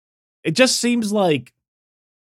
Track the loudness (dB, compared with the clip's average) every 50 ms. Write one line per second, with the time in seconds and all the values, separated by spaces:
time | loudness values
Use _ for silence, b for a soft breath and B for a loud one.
0 | _ _ _ _ _ _ _ _ -6 -4 2 2 2 2 2 0 -2 0 0 0
1 | -2 -2 -2 0 0 0 0 -2 -4 -10 _ _ _ _ _ _ _ _ _ _
2 | _ _ _ _ _ _